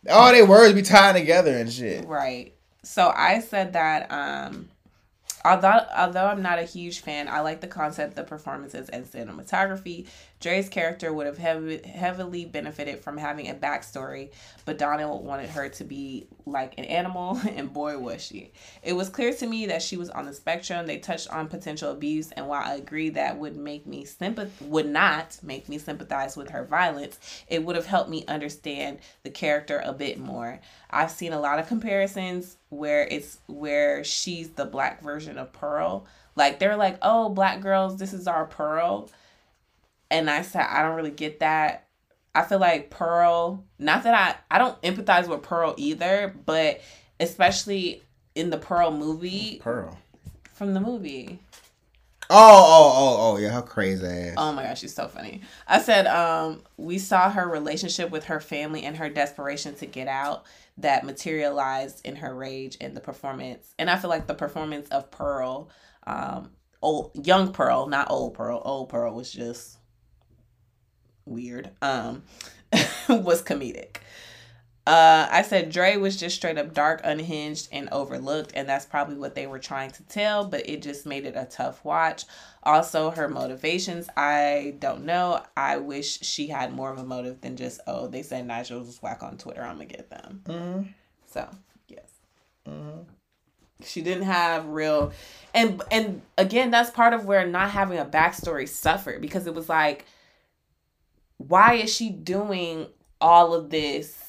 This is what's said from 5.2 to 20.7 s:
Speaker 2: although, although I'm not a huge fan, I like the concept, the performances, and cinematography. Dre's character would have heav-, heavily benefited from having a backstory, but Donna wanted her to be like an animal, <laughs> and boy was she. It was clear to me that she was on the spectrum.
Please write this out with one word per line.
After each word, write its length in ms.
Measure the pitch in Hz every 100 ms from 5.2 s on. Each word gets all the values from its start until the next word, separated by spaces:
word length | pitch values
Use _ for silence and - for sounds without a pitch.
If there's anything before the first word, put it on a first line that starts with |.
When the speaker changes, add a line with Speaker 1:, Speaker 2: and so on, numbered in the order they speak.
| - - 165
Speaker 2:
although, 340 | 180 190 226 - -
although 300 | 175 180 196
I'm 160 | 202
not 180 | 185 175
a 40 |
huge 360 | 170 175 175 170
fan, 300 | - 147 147
I 100 | 151
like 220 | 156 160
the 60 | 180
concept, 500 | 175 151 151 147 143
the 60 | -
performances, 640 | 156 143 139 139 131 131
and 160 | 123 123
cinematography. 1000 | 131 117 78 127 185 196 190 190 170 185 - - _
Dre's 260 | 170 185 196
character 460 | 190 165 170 165
would 120 | 156 143
have 120 | 143
heav-, 480 | 165 160 160 156 185
heavily 580 | 175 180 185 180 175
benefited 560 | 170 151 151 147 147 -
from 160 | - 147
having 300 | 147 147 -
a 40 |
backstory, 760 | 135 143 143 - 135 135 135 139 - - - -
but 120 | 151
Donna 380 | 147 151 151 143
wanted 340 | 139 139 139
her 180 | 156 139
to 160 | - -
be 420 | 139 139 127 - - -
like 280 | 139 131 -
an 60 |
animal, 560 | 131 170 185 180 180 247
<laughs> 120 | 196 -
and 160 | 139
boy 260 | 147 147 143
was 240 | 123 -
she. 300 | - 101 - _ - -
It 100 | -
was 160 | 180 190
clear 240 | 233 240 -
to 120 | 233
me 200 | 226 208
that 140 | 165
she 140 | - 180
was 140 | 175
on 160 | - 139
the 80 |
spectrum. 520 | 143 - 170 -